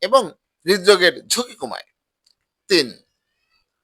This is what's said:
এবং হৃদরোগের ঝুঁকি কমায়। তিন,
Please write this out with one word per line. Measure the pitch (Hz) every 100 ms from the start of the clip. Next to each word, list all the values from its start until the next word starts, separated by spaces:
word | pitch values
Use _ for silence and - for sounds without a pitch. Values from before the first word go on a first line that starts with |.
| 185
এবং | 269 190 - _ _ 165
হৃদরোগের | 202 180 196 175 - -
ঝুঁকি | 226 240 226
কমায়। | 120 - - _ _ _ _ _ _ _ -
তিন, | 180 123 - _ _ _ _ _ _ _ _